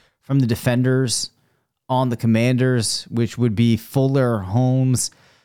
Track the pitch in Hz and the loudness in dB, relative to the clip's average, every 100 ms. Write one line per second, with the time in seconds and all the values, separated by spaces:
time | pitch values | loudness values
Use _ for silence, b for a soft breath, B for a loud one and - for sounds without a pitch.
0 | b b - 139 123 110 127 123 127 131 | b b -4 0 0 0 0 0 2 2
1 | 131 - - _ _ _ _ _ - 131 | 0 -4 -8 _ _ _ _ _ -4 -2
2 | 127 117 117 113 120 127 131 123 107 - | -2 -2 0 2 2 2 0 0 -2 -6
3 | - 113 117 - 120 101 117 113 - 135 | -6 -4 -4 -2 -2 2 2 0 -2 -2
4 | 135 139 123 113 92 113 127 131 131 123 | 0 2 0 -2 -2 0 2 2 0 0
5 | - b b b | -4 b b b